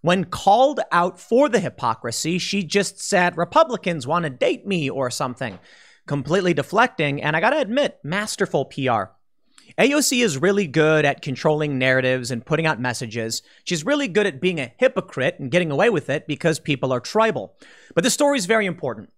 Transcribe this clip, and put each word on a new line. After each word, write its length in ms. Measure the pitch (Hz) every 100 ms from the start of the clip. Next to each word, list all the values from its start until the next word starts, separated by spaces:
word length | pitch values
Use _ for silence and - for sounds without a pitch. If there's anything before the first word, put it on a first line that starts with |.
When 220 | 160 185
called 560 | 180 - - 214 269 277 -
out 260 | 170 175 -
for 300 | - 233 285
the 100 | 233
hypocrisy, 760 | 160 - 123 - 117 - 160 180
she 260 | - 196
just 380 | 160 202 196 -
said, 340 | - 196 180 170
"Republicans 720 | 175 302 320 233 190 165 120
want 160 | 170
to 60 | 160
date 360 | 127 285 302 202
me," 240 | 190 139
or 220 | - 127
something, 480 | - 131 123 123 90 - - - _ -
completely 460 | 143 139 180 180
deflecting. 680 | 165 139 196 247 - 147 143
And 140 | 151 156
I 60 |
gotta 180 | 208 302
admit, 400 | 220 254 262 -
masterful 640 | 139 185 214 - 196 160
P 240 | 131 - 127
R. 240 | 113 - _ _ _ _ _ _ -
A 160 | 233
O 60 | 294
C 220 | - 247
is 160 | 233 135
really 300 | 175 202 180
good 360 | 156 156 156
at 180 | 143 139
controlling 560 | - 127 160 151 151 135
narratives 540 | 131 131 127 127 120
and 140 | 120 -
putting 200 | 156 160
out 140 | 147
messages. 600 | 127 117 117 113 110 117 _ _ -
She's 200 | 170 170
really 220 | 294 269
good 180 | 180 202
at 140 | 135
being 180 | 185 170
a 100 | 123 _
hypocrite 600 | 254 202 - - 127 -
and 140 | 135
getting 180 | 165 175
away 200 | 143 220
with 200 | 220 -
it 180 | 143 -
because 320 | 143 165 156
people 340 | - 139 131
are 80 | 123
tribal. 560 | - 214 220 139 95 _ - - -
But 120 | - 226
this 80 |
story 240 | - 294 277
is 80 | 180
very 220 | 226 196
important. 440 | 165 139 107 113